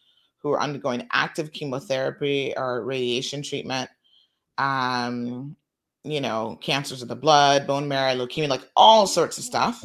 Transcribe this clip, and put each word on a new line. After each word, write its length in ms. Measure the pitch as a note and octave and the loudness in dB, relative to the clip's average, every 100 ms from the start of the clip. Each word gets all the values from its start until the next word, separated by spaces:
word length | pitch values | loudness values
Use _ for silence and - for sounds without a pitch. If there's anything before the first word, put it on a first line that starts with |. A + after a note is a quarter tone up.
| _ _ _ _ | _ _ _ _
who 120 | D3 | -2
are 80 | C#3+ | -2
undergoing 460 | C3+ C3+ C#3+ B2 - | -2 -4 -4 -4 -2
active 400 | B2+ D#3 - D3+ | 0 0 -4 -8
chemotherapy 1000 | - D3 B2+ - C3 C3+ - C#3+ C#3 C3 - | -6 -6 -6 -4 -2 -2 -4 -2 -2 -2 -4
or 260 | C3 B2 | -4 -4
radiation 580 | A2+ C3 B2 A#2+ C3+ C#3+ | -4 -4 -2 -2 -4 -8
treatment, 460 | C#3+ C#3 - C3 B2 _ _ _ _ _ _ - | -8 -8 -6 -6 -6 _ _ _ _ _ _ -4
um, 1000 | C#3 C3+ B2+ B2 A#2+ B2 A#2+ B2 C#3 D3 _ _ _ _ | -2 0 -2 -2 -2 -4 -6 -8 -10 -14 _ _ _ _
you 160 | D3 D3+ | -8 -4
know, 380 | B2 A2 A2 - | -2 -4 -4 -8
cancers 400 | - C3+ C#3+ C3 | -2 -2 -2 -10
of 60 | A#2+ | -10
the 80 | A#2+ | -4
blood, 500 | D3 D3 C#3+ C#3 C#3 | 4 6 8 4 2
bone 220 | C#3 D3 | -4 -2
marrow, 260 | C3+ C3+ | 0 0
leukemia, 340 | B2+ B2 - D3 | 0 -2 -2 -2
like, 140 | B2+ - - | -2 -2 6
all 300 | G#3+ A3 F#3+ | 8 8 6
sorts 320 | F3 D3 - | 2 0 -2
of 60 | |
stuff. 360 | - B2 D#3 A#3+ | -6 0 0 -2